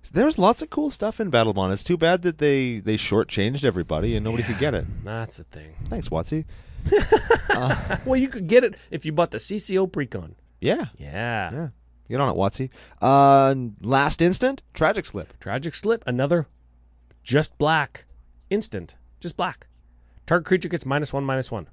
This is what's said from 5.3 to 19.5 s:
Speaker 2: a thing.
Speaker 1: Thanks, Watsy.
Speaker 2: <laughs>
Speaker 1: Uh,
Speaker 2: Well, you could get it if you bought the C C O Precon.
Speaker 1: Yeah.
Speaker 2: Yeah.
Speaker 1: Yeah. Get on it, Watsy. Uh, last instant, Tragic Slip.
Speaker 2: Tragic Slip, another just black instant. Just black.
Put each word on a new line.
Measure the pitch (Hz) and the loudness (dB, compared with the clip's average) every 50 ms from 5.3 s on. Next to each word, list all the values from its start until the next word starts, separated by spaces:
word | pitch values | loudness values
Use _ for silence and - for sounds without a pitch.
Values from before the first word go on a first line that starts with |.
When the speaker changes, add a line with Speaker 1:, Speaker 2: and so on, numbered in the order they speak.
| - - | -12 -16
Speaker 2:
a | 80 | -16
thing. | _ - 76 76 78 82 - - - | _ -20 -20 -20 -18 -14 -12 -10 -8
Speaker 1:
Thanks, | - 214 - - | -8 -8 -6 -4
Watsy. | 80 80 85 - 151 156 156 - - - - - - - - | -4 -4 -4 -2 -6 -6 -6 -8 -16 -20 -20 -18 -16 -8 -2
Speaker 2:
<laughs> | - 381 403 - - 453 - - - 466 - - - | 2 2 2 4 4 2 2 4 2 0 0 2 -2
Speaker 1:
Uh, | 403 - - - - - - - 190 - - | 0 0 2 0 0 -2 -2 -6 -6 -4 -2
Speaker 2:
Well, | 254 262 262 | 0 0 2
you | 262 262 | 0 -2
could | 254 220 180 | -4 -8 -2
get | 156 214 247 254 | 6 6 6 6
it | 208 208 - - _ | 4 -4 -8 -14 _
if | - 147 - | -12 -8 -8
you | 151 | -2
bought | 151 165 170 170 | 0 0 0 0
the | - 160 | -2 -6
C | - - 196 | -6 -4 -4
C | 208 - - 185 185 | -4 -4 -2 0 0
O | 190 | 0
Precon. | 185 - 156 143 117 - 101 82 80 - _ _ _ _ _ | 0 -2 -6 -6 -6 -8 -12 -12 -12 -18 _ _ _ _ _
Speaker 1:
Yeah. | 90 127 208 320 233 123 - | 0 0 0 0 -2 -8 -10
Speaker 2:
Yeah. | - 73 71 73 98 117 120 117 107 95 82 | -14 -16 -10 -8 -6 -4 -4 -4 -4 -4 -4
Speaker 1:
Yeah. | - 143 170 139 - _ _ _ _ _ _ | -6 -8 -8 -10 -10 _ _ _ _ _ _
Get | - 113 131 | -6 -2 0
on | 139 123 | 0 0
it, | 82 | 2
Watsy. | 90 95 101 - - 131 127 - - - - - _ | 0 0 0 0 -4 -8 -8 -8 -18 -20 -20 -8 _
Uh, | - 131 135 139 139 139 139 139 135 135 135 131 123 117 104 - | 2 4 6 8 8 8 8 8 6 6 2 0 -4 -8 -10 -8
last | 87 110 135 135 143 147 - - | -4 0 2 2 2 0 2 2
instant, | 165 175 190 - 247 262 277 - _ _ _ | 2 2 2 2 0 0 0 -2 _ _ _
Tragic | - 160 160 214 196 - | 0 0 2 2 -2 -6
Slip. | - - 98 78 _ - - | -8 -10 -10 -10 _ -18 -14
Speaker 2:
Tragic | - 98 101 135 139 165 - | -8 -6 -6 -4 -4 -4 -6
Slip, | - - 214 226 226 - | -2 0 0 -2 0 -2
another | - 120 123 135 143 175 170 147 _ _ _ _ _ _ _ _ _ _ _ _ _ _ _ _ | -4 -2 0 0 2 2 0 0 _ _ _ _ _ _ _ _ _ _ _ _ _ _ _ _
just | - 120 147 151 - - | 2 2 2 2 2 -2
black | _ 143 151 160 156 143 - - - - _ - - - _ - - _ - | _ 0 2 2 2 0 -4 -10 -20 -20 _ -20 -20 -20 _ -20 -20 _ -4
instant. | 196 214 214 - - 95 87 - - - - - _ _ | -2 -2 -2 -4 -6 -10 -10 -12 -18 -20 -20 -20 _ _
Just | - 175 - | -12 -10 -6
black. | - 175 143 | -4 -6 -6